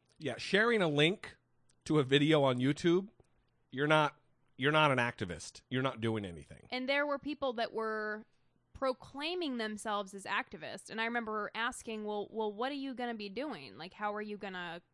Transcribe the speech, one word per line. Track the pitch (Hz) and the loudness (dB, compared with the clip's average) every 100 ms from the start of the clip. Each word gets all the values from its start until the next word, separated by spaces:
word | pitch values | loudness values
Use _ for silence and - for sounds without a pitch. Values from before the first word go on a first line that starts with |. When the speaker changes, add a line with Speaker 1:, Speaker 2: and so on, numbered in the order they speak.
| _ - | _ -10
Speaker 1:
Yeah, | 143 117 | -6 -6
sharing | - 190 233 226 | 0 4 4 4
a | 170 | 4
link | 147 160 214 - - _ _ _ _ - | 6 6 4 -6 -16 _ _ _ _ 0
to | 156 | 2
a | |
video | 127 143 147 151 | 6 6 6 6
on | 135 123 | 4 4
YouTube, | 131 147 175 175 196 - _ _ _ _ _ | 2 2 4 4 2 -10 _ _ _ _ _
you're | 127 147 | -2 4
not, | 156 147 - _ _ _ - | 6 4 0 _ _ _ -2
you're | 135 | 4
not | 156 151 | 6 6
an | 127 | 4
activist. | 120 - 92 82 - - - | 2 -2 -6 -6 -10 -16 -6
You're | 127 | -2
not | 135 113 | 0 0
doing | 113 110 | -2 0
anything. | 98 85 - - - | -4 -8 -16 -20 -10
Speaker 2:
And | 254 254 | -6 -2
there | 285 294 | 0 0
were | 277 | -2
people | 285 294 269 | -6 -4 -4
that | 226 226 | -2 -4
were | 220 220 214 214 214 - _ _ _ _ | -4 -4 -4 -6 -8 -12 _ _ _ _
proclaiming | - 269 - - 269 311 359 311 240 | -4 -4 -4 -8 -8 -4 -2 -2 -2
themselves | 220 208 226 208 196 | -4 -4 -4 -4 -4
as | 196 | -8
activists. | - 202 262 185 139 175 - | -4 -4 -4 -8 -12 -12 -10
And | 220 | -4
I | 226 | -2
remember | 240 220 214 208 | -2 -4 -4 -4
asking, | 220 240 - - 214 | -4 -4 -6 -8 -8
"Well, | 208 208 - | -4 -6 -6
well, | 220 214 | -4 -4
what | 208 262 | -4 -4
are | 285 | -4
you | 269 | -6
gonna | 240 240 | -6 -6
be | 226 202 | -6 -6
doing? | 202 302 180 131 104 | -6 -6 -8 -12 -14
Like, | 175 | -14
how | - 208 | -8 -6
are | 208 | -4
you | 208 208 | -6 -8
gonna | 202 185 175 170 - | -8 -8 -8 -10 -14